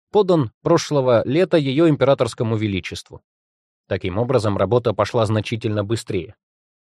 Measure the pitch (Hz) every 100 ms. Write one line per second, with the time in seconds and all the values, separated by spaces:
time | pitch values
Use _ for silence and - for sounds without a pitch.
0 | _ 208 185 175 120 - 151 165 - 147
1 | 127 117 113 143 185 170 135 131 165 131
2 | 131 139 117 - 113 113 107 95 - -
3 | - - _ _ _ _ _ _ _ 98
4 | 95 90 120 127 104 98 95 123 120 98
5 | 101 123 107 107 101 113 110 104 104 113
6 | - 104 85 - _ _ _ _ _